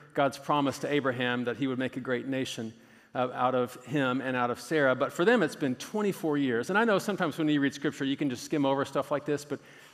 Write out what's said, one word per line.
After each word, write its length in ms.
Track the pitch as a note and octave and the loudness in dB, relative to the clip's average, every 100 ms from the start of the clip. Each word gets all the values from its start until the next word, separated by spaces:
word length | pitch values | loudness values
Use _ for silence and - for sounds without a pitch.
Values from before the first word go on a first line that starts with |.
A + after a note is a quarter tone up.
| - - | -8 0
God's 240 | C#3 - | 0 0
promise 400 | - D3 C#3 - | 0 2 2 -2
to 120 | C3+ | -2
Abraham 520 | D3 C3 B2 B2 B2 | 0 0 0 0 0
that 140 | A#2+ A2 | -2 -2
he 100 | C3+ | -2
would 100 | B2+ | -2
make 200 | B2+ C3 | -4 -4
a 40 | |
great 240 | B2+ B2 B2+ | -4 -4 -2
nation, 480 | C3 B2+ - A2+ - - - - C3 | -4 -4 -6 -10 -12 -20 -20 -10 -4
uh, 140 | B2+ | -2
out 220 | C3 B2+ B2+ | 2 2 2
of 280 | A#2+ - - | 0 -4 -4
him 360 | C3 C3 C3 | 0 2 0
and 140 | B2+ B2+ | 0 0
out 160 | A#2+ | 0
of 80 | A#2 | -2
Sarah, 340 | - D#3+ C#3 | 0 4 4
but 200 | B2 C3+ | 4 0
for 100 | - | 2
them 180 | F3+ A#3+ | 4 4
it's 140 | D#3 - | 2 0
been 200 | C#3+ B2+ | -2 -2
twenty-four 600 | - G#3+ G#3 - D#3+ D3 | -4 -2 -2 0 0 0
years. 320 | C3+ A#2 B2 | 2 0 0
And 80 | G3 | 2
I 60 | |
know 160 | A#3 F#3+ | 4 2
sometimes 380 | - F#3+ F3 C3 | 0 -2 -2 0
when 100 | D#3 | 0
you 140 | D3+ | 2
read 120 | C#3 | 2
Scripture, 300 | - D#3 C3+ | 0 -4 -2
you 140 | C3+ C3+ | -4 -2
can 120 | D3 | -2
just 140 | A#2+ | -4
skim 220 | - D#3 C#3 | -4 0 2
over 180 | C#3 | 2
stuff 260 | C3+ D3 - | 0 -2 -2
like 160 | C#3+ D3+ | -2 -2
this, 200 | C#3+ - | -4 -4
but 140 | C3+ - - - | -10 -10 -20 -18